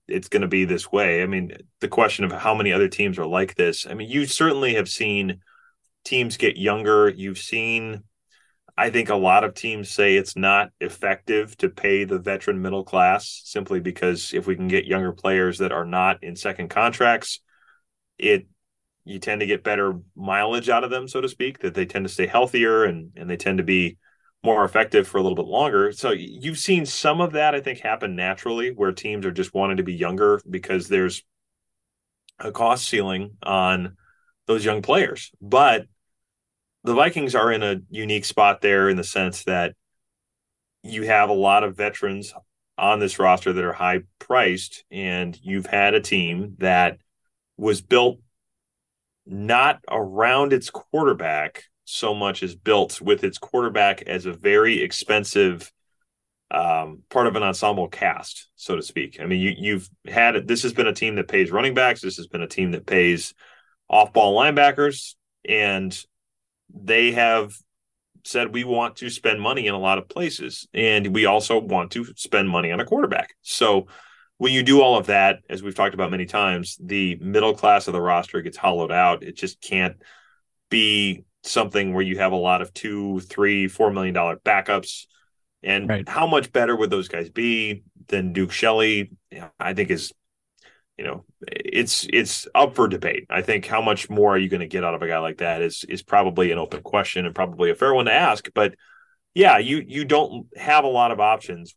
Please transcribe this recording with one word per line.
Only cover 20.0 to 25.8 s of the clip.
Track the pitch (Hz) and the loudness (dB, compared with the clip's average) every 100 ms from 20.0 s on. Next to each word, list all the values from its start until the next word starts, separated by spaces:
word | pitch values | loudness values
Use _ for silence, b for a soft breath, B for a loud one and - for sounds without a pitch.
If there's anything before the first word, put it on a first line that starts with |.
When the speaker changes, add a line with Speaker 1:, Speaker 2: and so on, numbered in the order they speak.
| - - | -12 -12
Speaker 1:
mileage | 95 98 107 117 117 | -4 -2 0 -2 0
out | 117 | 0
of | 123 | 0
them, | 127 131 | -6 -6
so | 135 | -6
to | 127 | -6
speak, | - 127 135 | -6 -8 -6
that | 92 92 | -8 -4
they | 90 | -6
tend | 101 95 | -6 -6
to | |
stay | - 92 | -4 0
healthier | 117 123 123 113 110 104 | 2 2 2 2 4 2
and, | 85 82 - | -2 -12 -16
and | 87 | -10
they | 87 | -6
tend | 98 95 | -4 -2
to | |
be | 87 92 87 - _ _ _ _ | 0 0 0 -6 _ _ _ _
more | 113 107 98 | 0 2 2
effective | 110 110 104 95 | 2 4 2 2
for | 98 | 0
a | |
little | 95 87 | 0 -2
bit | 82 | -2
longer. | 113 147 101 | -2 2 2